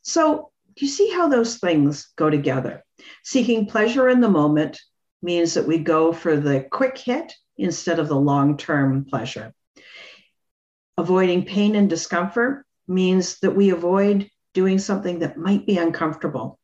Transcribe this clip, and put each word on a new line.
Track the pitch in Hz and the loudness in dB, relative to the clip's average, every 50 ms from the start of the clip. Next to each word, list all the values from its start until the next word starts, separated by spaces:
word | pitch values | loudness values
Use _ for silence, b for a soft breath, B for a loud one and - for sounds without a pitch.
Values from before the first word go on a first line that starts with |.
So | _ - - 330 330 311 294 - - - _ _ _ _ _ | _ -2 0 2 2 2 0 -2 -6 -16 _ _ _ _ _
you | - 285 277 | -6 -6 -6
see | - - 403 427 | 0 0 0 0
how | 359 359 349 311 | 2 0 0 2
those | 277 240 233 233 - - | 2 2 0 0 -4 -4
things | - 180 165 151 143 143 151 - - _ _ | -2 0 2 4 2 2 0 -4 -12 _ _
go | - 160 156 | -2 0 2
together. | 151 147 143 143 131 135 123 - 85 - _ _ _ B B B B B B | 2 0 0 0 -2 -2 -4 -6 -10 -12 _ _ _ B B B B B B
Seeking | - - 269 226 220 233 220 208 | -2 0 0 2 2 2 0 0
pleasure | 208 - 220 208 233 240 269 254 254 | -2 0 0 0 2 2 2 4 4
in | 254 247 | 4 4
the | 240 220 | 4 4
moment | 190 156 147 147 151 151 156 151 - - _ _ _ _ _ _ _ _ | 4 4 4 2 2 2 0 -2 -6 -14 _ _ _ _ _ _ _ _
means | - 175 175 170 170 165 | -6 -2 0 0 0 0
that | 165 170 - | 0 -2 -2
we | 139 160 | 0 -2
go | 165 147 160 165 156 160 165 | -2 0 0 2 2 2 2
for | 165 165 - 175 156 143 | 0 0 -2 0 0 0
the | 147 147 139 131 135 - | 2 0 0 0 -2 -4
quick | - - 269 254 262 | -4 -2 -2 -2 -2
hit | - - 247 247 311 330 - - _ _ _ _ - | -6 -6 -4 -4 -4 -6 -10 -16 _ _ _ _ -6
instead | 202 185 160 - - 180 165 165 | -4 -4 -4 -4 -4 -2 -2 -2
of | 156 151 | 0 0
the | 151 | 0
long-term | 135 143 143 143 143 139 143 147 143 - - 156 143 139 135 135 135 139 | 2 2 2 2 2 2 2 0 -2 -4 -2 0 0 2 0 0 -2 -4
pleasure. | - - 117 110 143 - 107 107 117 - _ _ _ _ B B B B B B B B B B B B _ _ _ _ _ _ _ _ _ _ _ _ | -4 -6 -8 -6 -8 -10 -12 -14 -14 -18 _ _ _ _ B B B B B B B B B B B B _ _ _ _ _ _ _ _ _ _ _ _
Avoiding | - 165 170 185 185 190 180 175 180 190 | -6 -2 0 2 2 2 2 2 0 -2
pain | - 196 202 208 208 214 | -2 -2 0 2 2 4
and | 208 202 190 | 2 2 2
discomfort | 165 160 - - - 170 180 196 - 233 233 262 277 - _ _ _ _ _ - | 2 -2 -4 -4 -4 -4 -4 -2 -2 -2 -2 -2 -2 -6 _ _ _ _ _ -4
means | 185 185 185 185 185 185 180 - - - | -2 0 2 2 2 2 0 -2 -6 -2
that | - 190 - | -2 0 2
we | 190 202 196 | 4 4 4
avoid | 180 165 170 175 185 196 202 202 208 196 202 - _ _ _ _ _ | 2 2 0 0 2 2 2 2 2 0 -2 -4 _ _ _ _ _
doing | 190 185 190 190 190 | 0 2 2 2 0
something | 196 - 202 196 - 185 175 170 | 0 -2 -4 -4 -4 -6 -6 -4
that | 165 143 - | -6 -6 -6
might | - 165 190 202 202 - | -6 -2 0 0 0 0
be | - 202 | 0 0
uncomfortable. | 175 170 165 160 - 165 156 151 - - 165 147 127 - 139 - _ | 0 0 0 -2 -2 -4 -4 -4 -4 -6 -6 -6 -6 -10 -10 -12 _